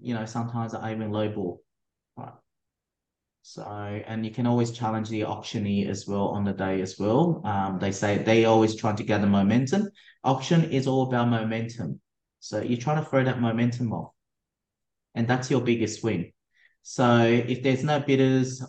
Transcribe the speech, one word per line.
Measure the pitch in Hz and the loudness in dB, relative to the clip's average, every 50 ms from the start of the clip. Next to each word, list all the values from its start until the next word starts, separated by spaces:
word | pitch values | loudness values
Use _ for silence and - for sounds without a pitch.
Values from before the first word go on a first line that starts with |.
you | - 123 120 | -8 -6 -6
know, | 110 110 | -6 -6
sometimes | 110 - 120 117 120 120 117 117 110 | -6 -6 -6 -6 -4 -4 -6 -6 -6
I | 113 - - 110 | -6 -8 -6 -6
even | 110 110 110 104 | -6 -6 -4 -4
lowball, | 104 107 107 104 107 107 95 - - - _ _ _ _ _ _ _ _ _ _ _ | -2 -2 -2 -2 -4 -4 -6 -6 -8 -10 _ _ _ _ _ _ _ _ _ _ _
right? | - - - - _ _ _ _ _ _ _ _ _ _ _ _ _ _ _ _ _ _ _ _ _ | -16 -16 -16 -18 _ _ _ _ _ _ _ _ _ _ _ _ _ _ _ _ _ _ _ _ _
So, | _ - - 107 | _ -20 -16 -14
and | 104 101 104 104 104 101 104 107 107 110 113 110 110 | -12 -12 -10 -10 -10 -8 -8 -8 -8 -8 -8 -6 -6
you | 110 | -6
can | - 127 120 | -4 0 2
always | 120 120 120 117 117 | 2 2 2 2 0
challenge | - - 120 110 110 113 107 110 | -2 -4 -4 -2 -2 -2 -4 -4
the | 113 107 104 | -4 -4 -4
auctioneer | - 107 104 - - - 110 101 101 101 101 98 - | -4 -6 -8 -8 -8 -6 -4 -2 0 0 0 -2 -2
as | 98 - - | -4 -6 -6
well | 95 101 101 98 87 | -4 -2 -2 -2 -2
on | - 101 101 | -2 -2 -2
the | 98 98 | -4 -2
day | 95 95 92 95 95 | -2 -4 -2 -2 -2
as | 92 92 - - | -4 -6 -4 -4
well. | 98 104 113 139 175 175 156 - - | 0 2 4 4 4 2 0 -2 -2
Um, | 107 101 98 95 95 95 90 | -4 -2 -2 -2 -2 -4 -2
they | 98 98 | -2 -4
say | 95 - 107 104 101 - | -2 -2 0 0 0 2
they | - 110 113 113 113 | 2 4 6 6 6
always | 113 110 113 110 110 110 | 6 6 6 4 4 2
try | - - 110 101 | 0 -2 -2 -2
to | - | -2
gather | - - 104 101 101 | -2 0 0 2 2
momentum. | 101 101 101 98 101 113 127 135 - 196 202 214 - - _ _ - - _ - | 4 4 4 4 4 4 4 2 2 2 0 0 -2 -6 _ _ -20 -14 _ 0
Auction | 131 135 - - - 175 165 156 - | 0 0 0 0 2 4 4 4 2
is | 135 135 131 | 0 0 0
all | 135 131 131 131 127 | 2 2 0 0 2
about | 127 120 120 120 | 0 2 2 2
momentum. | 120 113 110 110 113 113 113 117 - - - - 139 - _ _ _ _ _ _ _ _ | 2 0 0 -2 -4 -4 -6 -6 -8 -8 -8 -8 -8 -10 _ _ _ _ _ _ _ _
So | - - 107 104 | -10 -6 -6 -4
you're | 107 - 123 117 | -2 -2 -2 -2
trying | - 151 156 156 147 | 0 0 0 -2 0
to | - | 0
throw | 139 135 127 | 2 2 2
that | 127 110 - | 2 0 0
momentum | 120 117 113 117 120 120 117 - 123 110 | 0 0 2 2 0 0 0 -2 -4 -4
off, | - - - - _ _ _ _ _ _ _ _ _ _ _ _ _ _ _ _ _ _ _ _ - | -4 -6 -8 -10 _ _ _ _ _ _ _ _ _ _ _ _ _ _ _ _ _ _ _ _ -4
and | 120 113 120 | -2 0 0
that's | 123 131 - - | 0 0 0 0
your | 143 123 | 0 2
biggest | 113 120 117 113 107 - - - | 2 2 0 0 0 -2 -4 -4
win. | - 110 98 85 - - _ _ _ _ _ _ _ _ _ _ | -2 -2 -2 -2 -4 -6 _ _ _ _ _ _ _ _ _ _
So | _ - - 135 127 120 117 117 | _ -6 0 2 4 6 6 6
if | 117 117 117 120 120 123 127 - | 6 6 4 2 2 0 -2 -2
there's | 135 135 127 131 147 | 0 0 0 0 0
no | 151 147 139 | 0 0 0
bidders | 135 139 135 131 131 131 131 131 131 131 - - - | 0 2 2 4 4 4 4 2 2 0 -4 -8 -10